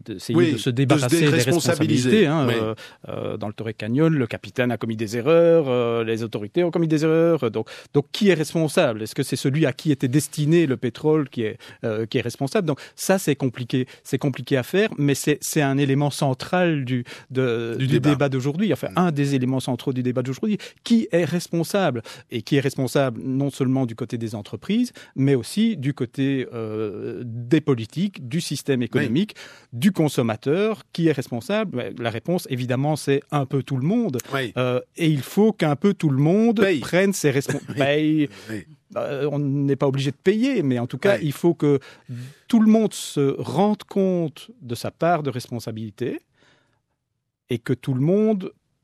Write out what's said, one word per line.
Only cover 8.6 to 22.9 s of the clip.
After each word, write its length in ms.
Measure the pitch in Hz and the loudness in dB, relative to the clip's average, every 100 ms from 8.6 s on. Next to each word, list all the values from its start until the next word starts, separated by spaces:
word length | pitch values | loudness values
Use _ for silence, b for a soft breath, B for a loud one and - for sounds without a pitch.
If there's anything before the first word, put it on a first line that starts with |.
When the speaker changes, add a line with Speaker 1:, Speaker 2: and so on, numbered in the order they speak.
| 156 - 147 107 | 0 2 2 0
Speaker 1:
Est-ce 120 | 107 | -6
que 80 | - | -4
c'est 120 | 135 135 | -2 0
celui 280 | 139 143 | 0 2
à 80 | 147 | 0
qui 180 | - 160 | 0 0
était 160 | 135 135 | 0 2
destiné 580 | 147 - - 147 170 156 | 2 0 -2 2 4 4
le 100 | 120 | 0
pétrole 540 | 123 - 151 156 135 | -4 -2 2 2 0
qui 100 | - | -4
est, 160 | 107 104 B B | -6 -6 B B
euh, 200 | 117 110 | -4 -4
qui 140 | 113 127 | -2 -2
est 20 | |
responsable ? 460 | 117 - 139 220 160 | -2 -4 -2 0 0
Donc 140 | 139 B - | -4 B -8
ça, 220 | - 190 | 0 0
c'est 160 | 165 | 2
compliqué, 520 | 143 131 120 120 131 123 B | 0 -2 -4 -4 -2 -4 B
c'est 160 | - 135 | -6 -2
compliqué 400 | 143 127 123 135 | -2 -4 -2 -2
à 40 | |
faire, 280 | 120 185 214 165 | 0 0 0 0
mais 160 | 143 | 0
c'est, 240 | 139 - 147 | 0 0 -2
c'est 220 | - 160 | 0 0
un 160 | 139 135 | 0 2
élément 320 | 139 139 147 | 2 2 0
central 720 | - 143 127 - 180 175 151 | 0 -2 -2 -2 0 0 0
du, 200 | 123 127 120 B B | -2 -4 -6 B B
de, 460 | 127 131 117 117 113 | -2 0 0 -4 -2
Speaker 2:
Du 80 | 131 | 0
Speaker 1:
du 60 | |
Speaker 2:
débat. 180 | 151 139 | 2 2
Speaker 1:
débat 180 | 139 143 | 2 2
d'aujourd'hui, 440 | 131 139 151 208 | 0 -2 -2 0
enfin, 160 | 135 - | 0 -2
Speaker 2:
Mm. 100 | - | 0
Speaker 1:
un 140 | 180 | 2
des 240 | 143 143 135 | 2 0 0
éléments 240 | 123 131 | 0 -2
centraux 320 | 139 120 - | -2 -4 -4
du 100 | 127 | -4
débat 200 | 123 120 | -2 -2
d'aujourd'hui. 360 | 127 131 220 208 B B | -4 -4 -2 -4 B B
Qui 240 | - 233 214 | 2 2 2
est 120 | 170 | 0
responsable ? 800 | 165 175 - 170 160 202 180 123 - B - | 0 -2 -2 -4 -2 0 0 -2 -8 B -10
Et 100 | 120 | -8
qui 140 | - 139 | 0 0
est 40 | |
responsable 600 | 139 - 127 | 0 -2 -2